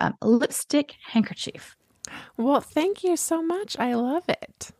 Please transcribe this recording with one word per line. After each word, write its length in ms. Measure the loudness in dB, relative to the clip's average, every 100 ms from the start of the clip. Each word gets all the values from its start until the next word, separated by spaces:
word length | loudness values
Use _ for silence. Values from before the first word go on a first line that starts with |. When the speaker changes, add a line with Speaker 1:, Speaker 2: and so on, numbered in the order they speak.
Speaker 1:
um, 140 | 0 0
lipstick 760 | 4 4 2 -4 0 0 0 -8 -2
handkerchief. 720 | 0 0 -4 -10 -12 -18 -20 _ _ -16 -16 -12 -2
Speaker 2:
Well, 240 | 2 2
thank 460 | 2 0 0 0 0
you 100 | 0
so 260 | 0 0
much. 380 | 0 -2 -4 -4
I 140 | -2
love 340 | 0 0 -2 -2
it. 440 | -4 -6 _ -20 _